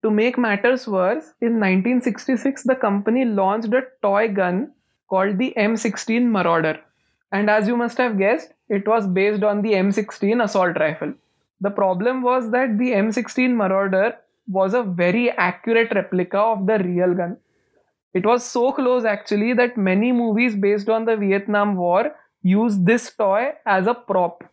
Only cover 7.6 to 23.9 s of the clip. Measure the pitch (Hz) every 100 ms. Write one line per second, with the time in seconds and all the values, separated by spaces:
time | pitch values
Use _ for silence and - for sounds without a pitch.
7.6 | 208 240 233 240 247 202 190 269 - _
8.6 | _ 202 202 226 202 180 202 208 208 208
9.6 | 208 202 190 202 208 - 196 233 214 196
10.6 | 180 156 151 147 147 - _ _ _ _
11.6 | 190 202 196 185 220 262 247 254 226 240
12.6 | 262 208 247 220 214 214 233 - 254 240
13.6 | 196 190 196 190 202 - _ _ - 190
14.6 | 190 233 220 175 175 214 240 - 180 180
15.6 | - 226 226 202 185 180 175 196 214 220
16.6 | 190 214 185 175 180 180 175 208 _ _
17.6 | _ _ _ _ _ 185 196 240 240 254
18.6 | 247 277 254 247 226 208 - 208 220 247
19.6 | 240 240 190 185 233 247 233 214 247 208
20.6 | 196 208 202 220 226 220 202 196 196 208
21.6 | 208 190 175 180 269 - _ _ 185 190
22.6 | 233 202 180 233 - _ 208 196 262 -
23.6 | - 190 190